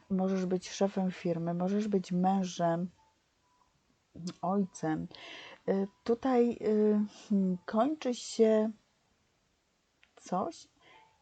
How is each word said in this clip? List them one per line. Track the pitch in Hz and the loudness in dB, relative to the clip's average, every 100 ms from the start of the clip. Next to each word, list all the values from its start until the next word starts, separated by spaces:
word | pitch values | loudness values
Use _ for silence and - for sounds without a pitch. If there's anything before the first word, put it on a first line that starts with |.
| - | -4
możesz | 190 190 190 185 | 0 0 0 0
być | 185 - | -2 -4
szefem | - 196 196 185 | -2 -2 0 -4
firmy, | - 180 165 170 | -2 -4 -2 -2
możesz | 175 180 202 214 | -2 -2 0 0
być | 196 185 | -2 0
mężem, | 180 185 196 180 175 170 170 180 - _ _ _ _ _ _ _ _ _ _ _ - 170 - | 0 2 2 -2 -2 0 0 -4 -10 _ _ _ _ _ _ _ _ _ _ _ -12 -12 -6
ojcem. | 170 202 185 - 160 160 170 - - - - - - | -2 -2 -2 -4 -4 -4 -6 -14 -18 -18 -18 -8 -4
Y, | 196 196 - | -2 -2 -6
tutaj, | - 233 262 247 240 - | -4 -2 2 4 2 0
y, | 214 214 214 208 208 - - | 0 4 4 4 0 -6 0
hmm, | 196 185 180 - | 2 2 0 -2
kończy | 214 262 311 254 | 0 0 0 -4
się | 240 - - 220 220 220 - _ _ _ _ _ _ _ _ _ _ _ _ _ - | -4 -4 2 4 6 2 -4 _ _ _ _ _ _ _ _ _ _ _ _ _ -20
coś | - 185 285 - - _ - - _ _ | -6 -4 -4 -8 -20 _ -20 -20 _ _